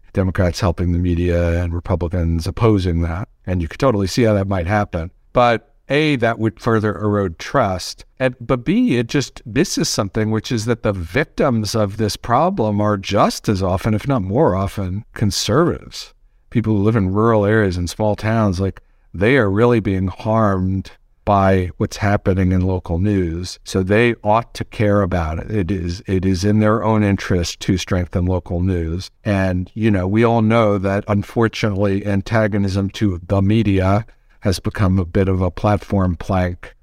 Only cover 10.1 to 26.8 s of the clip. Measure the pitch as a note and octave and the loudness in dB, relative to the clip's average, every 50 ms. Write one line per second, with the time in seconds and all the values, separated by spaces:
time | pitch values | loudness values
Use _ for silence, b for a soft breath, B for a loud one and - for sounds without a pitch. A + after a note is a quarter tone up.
10.1 | - A2+ G#2+ G#2+ A2 A2 - - C3 A2+ G#2 A#2+ A#2 A2 - A2+ G2+ F#2+ E2+ E2 | 0 -2 0 0 0 -2 -2 -2 -4 -2 -2 -2 -2 -2 -2 -4 -2 -2 -4 -4
11.1 | - B2+ D#3 - - - F#3+ D3 A#2+ A2+ G#2+ G2+ - A2+ G#2+ G2 G2 A2+ A2+ G#2 | -2 -2 -2 -2 -2 -2 0 0 0 0 -2 -2 -2 -2 -2 -2 -2 -2 -2 -2
12.1 | - - - - A#2 C3 D#3 F#3 G3 F#3+ A2+ G#2+ G#2 G2+ G#2 G#2+ G#2 G2 F#2 - | -4 -4 -4 0 0 2 2 0 0 0 -2 0 0 0 2 0 0 0 -2 0
13.1 | G2+ G#2 C#3+ G#3+ - - - - G#2+ F#2 G2 F2+ F#2 F#2+ - A#2 G#2+ G#2 - C3+ | 2 2 2 2 0 -4 -2 -2 0 0 0 0 0 0 0 0 -2 -2 0 -2
14.1 | C#3 B2+ F#2 F#2+ F#2+ B2+ D#3+ B2+ F#2 F#2+ G2 G2 - - G2 F2+ F2+ G#2 A#2 - | -2 -2 -2 -2 0 2 2 2 2 0 -2 -4 -4 -6 -6 -6 -6 -8 -8 -10
15.1 | - - A2 G2+ F#2 - - - G#2 C#3 F3 D#3+ F2 - - - - - - - | -6 -2 -2 -2 -2 -2 -2 0 2 2 2 0 0 -4 -8 -16 -16 -18 -18 -18
16.1 | _ _ _ _ _ _ _ - - A#2+ A2 A2+ A2 G2+ G2 G#2+ A#2 A#2 F#2+ F#2 | _ _ _ _ _ _ _ -4 -2 -2 0 2 2 2 2 2 2 2 2 2
17.1 | F#2 G#2 A2 A#2 A2+ G#2+ G2+ G2+ G#2+ A2 G#2+ F#2+ F2 F2+ F2 E2+ - - G#2+ G#2+ | 2 2 2 4 4 4 4 4 2 2 2 2 0 -2 -4 -4 -4 -2 -2 -2
18.1 | G2+ - - G#2+ A2+ A2+ A2 G2+ F2+ E2+ F#2+ F#2+ - - _ _ _ _ _ _ | -2 -2 -2 -2 0 2 2 2 0 0 -2 -2 -4 -6 _ _ _ _ _ _
19.1 | - E2+ F#2+ A2+ C3+ C#3 A2+ G2+ F#2+ G#2 A#2+ A#2+ B2 A2+ G2 A2 F#2+ F#2 F#2+ F#2 | -4 0 2 4 4 4 4 2 2 2 4 4 4 2 2 0 0 0 -2 -4
20.1 | - - - A2 A2 A2+ A2 G#2 G2 F#2+ F#2 F#2 F#2+ F#2+ F2+ - - _ _ _ | -4 -6 -4 0 0 2 2 2 2 0 0 -2 -2 -4 -6 -8 -14 _ _ _
21.1 | _ _ - - G2+ G2 G2 F#2+ G2 F#2 F2+ F2 - - A2+ G2 - - - G2+ | _ _ -2 2 2 4 4 4 4 2 0 -2 -4 -4 -6 -6 -4 -4 -2 0
22.1 | G2+ G2+ - G#2 F#2 F#2 F#2+ F#2 F#2 F#2 F2+ F#2+ F#2 F#2 - - E2+ E2+ F#2+ G#2 | 0 0 0 0 0 2 2 2 2 2 0 0 -2 -4 -4 -4 -2 0 0 2
23.1 | G#2 G2 F2+ E2 D#2+ E2+ F2+ F#2 - - - - - F#2+ F#2+ F#2 G#2 G#2+ A#2+ A#2+ | 2 0 0 -2 -4 -6 -8 -10 -12 -14 -12 -4 -2 -2 0 2 2 4 4 2
24.1 | A2+ - - G#2 G#2+ A2+ A#2 - - - G#2 - - - A2 G#2 G2+ G#2 G2+ F2+ | 0 0 0 0 0 0 0 -2 -10 -12 -12 -8 -4 0 0 2 4 2 2 0
25.1 | F#2 F2+ E2 D#2 D#2+ D#2+ - - G#2+ G#2+ F#2 E2 G2+ F#2 E2+ F2 F2 F#2+ - - | 0 -2 -2 -2 -4 -6 -6 -4 -4 -4 -2 -2 -2 -4 -4 -6 -6 -8 -4 -2
26.1 | F#2+ F#2+ F2 F#2+ F#2+ F2 F#2 G#2 G#2 G#2+ G#2+ G#2+ G#2+ A2+ | -2 0 2 2 0 2 2 2 2 4 4 4 2 2